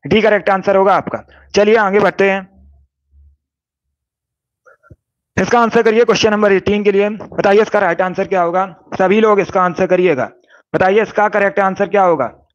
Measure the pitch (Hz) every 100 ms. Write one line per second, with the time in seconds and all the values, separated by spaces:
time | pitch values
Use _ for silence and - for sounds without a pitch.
0 | 143 208 214 214 - 190 190 190 196 175
1 | - 110 - - _ 196 208 226 202 202
2 | 196 - 196 190 190 _ - _ _ _
3 | _ _ _ _ _ _ _ _ _ _
4 | _ _ _ _ _ _ _ _ _ -
5 | _ _ _ - 185 240 226 233 226 220
6 | 240 190 220 214 208 196 185 208 208 196
7 | 208 214 - - 196 208 208 208 185 170
8 | 185 180 185 185 170 180 190 165 _ -
9 | 185 214 220 202 170 190 180 165 180 180
10 | 180 135 107 _ _ _ _ - 185 208
11 | 202 - 208 208 196 196 196 185 196 202
12 | 185 156 117 - _